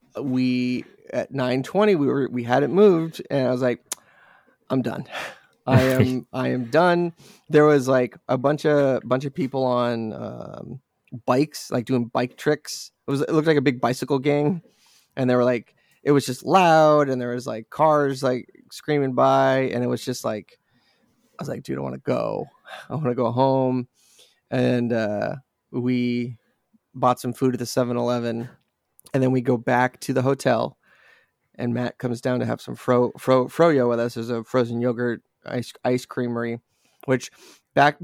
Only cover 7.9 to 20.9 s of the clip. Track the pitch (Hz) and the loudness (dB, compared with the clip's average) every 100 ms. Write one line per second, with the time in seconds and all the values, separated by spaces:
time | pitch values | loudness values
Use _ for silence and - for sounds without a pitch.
7.9 | 131 123 - - 127 135 151 156 147 139 | 2 0 -4 -4 -2 0 0 2 4 2
8.9 | 127 120 131 143 143 131 135 131 123 120 | 0 -2 -4 -4 -6 -4 -2 0 0 0
9.9 | 117 113 67 107 117 - 113 135 135 _ | -2 -6 -8 -10 -12 -14 -14 -14 -16 _
10.9 | _ _ 123 - 127 151 - - 123 117 | _ _ -6 0 0 0 -6 -6 -4 -2
11.9 | 127 117 123 123 - 147 151 - - - | -2 -2 -4 -4 -2 -2 -2 -4 -14 -16
12.9 | _ - 139 - 156 156 147 135 123 123 | _ -6 -4 0 2 2 2 2 0 -2
13.9 | 123 135 139 139 147 147 175 - _ _ | -2 -2 -2 0 0 0 -2 -8 _ _
14.9 | _ _ - 127 123 123 120 - _ _ | _ _ -4 0 2 2 0 -6 _ _
15.9 | _ 139 143 131 127 - 185 175 160 151 | _ 2 2 0 -6 2 4 6 6 6
16.9 | 151 143 127 123 123 123 113 110 - 156 | 6 2 -2 -4 -6 -6 -10 -8 0 2
17.9 | 151 139 131 135 127 - - _ - - | 4 0 0 -2 -2 -6 -20 _ -12 -4
18.9 | 147 135 127 135 135 135 135 131 120 123 | -2 0 2 4 4 4 2 0 -2 -2
19.9 | 120 - 123 117 107 - _ _ _ _ | -4 -6 -6 -6 -6 -10 _ _ _ _